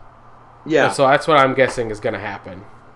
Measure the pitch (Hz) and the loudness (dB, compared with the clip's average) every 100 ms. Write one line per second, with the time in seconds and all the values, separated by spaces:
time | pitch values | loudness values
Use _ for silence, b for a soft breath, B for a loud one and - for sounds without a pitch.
0 | - - - - - - 147 151 113 - | -20 -20 -20 -20 -20 -16 -2 0 2 2
1 | 131 139 165 147 135 131 123 127 110 104 | 2 2 2 4 4 2 0 -2 -6 -6
2 | 117 101 104 98 101 92 - - - | -6 -6 -8 -12 -14 -18 -20 -20 -20